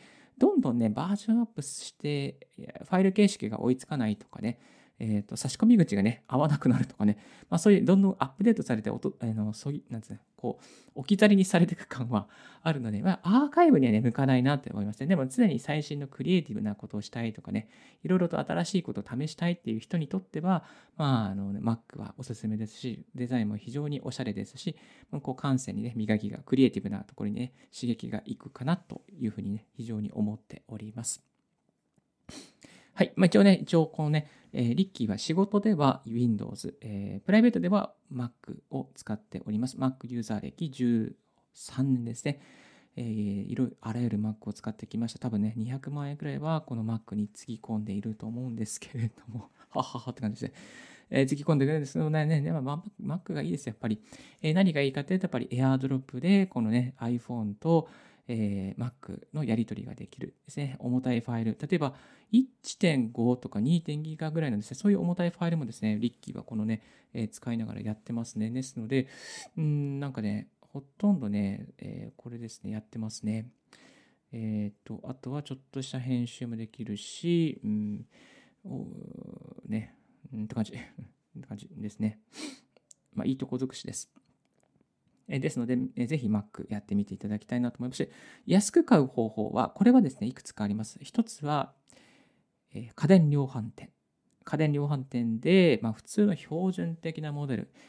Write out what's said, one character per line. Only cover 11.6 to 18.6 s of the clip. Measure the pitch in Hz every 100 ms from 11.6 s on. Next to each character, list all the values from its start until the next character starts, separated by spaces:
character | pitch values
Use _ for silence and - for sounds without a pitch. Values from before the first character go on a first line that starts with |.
れ | 175
て |
い | -
く | -
感 | - 120
は | 110 - - - -
あ | 165
る | 143
の | 117
で、 | 104
ま | 185 175
あ、 | 175 240
ア | 294
ー |
カ | 339
イ | 339
ブ | 175
に | 123
は |
ね、 | 107
向 | 120
か | 117 135
な | 127
い |
な | 131 147
っ |
て | -
思 | 104
い | 101
ま |
す | -
ね。 | 143
で |
も | 175 131
常 | 247 214
に | 117
最 | - 151
新 | 147 143
の | 139
ク | -
リ | 131
エ | 185
イ |
テ | -
ィ |
ブ | 107
な | 107
こ | 101 107
と | 104
を |
し | -
た | 117
い | 117
と | 107
か | -
ね、 | 104 107 - - _
い | 160
ろ | 185
い |
ろ | 175
と | -
新 | - 165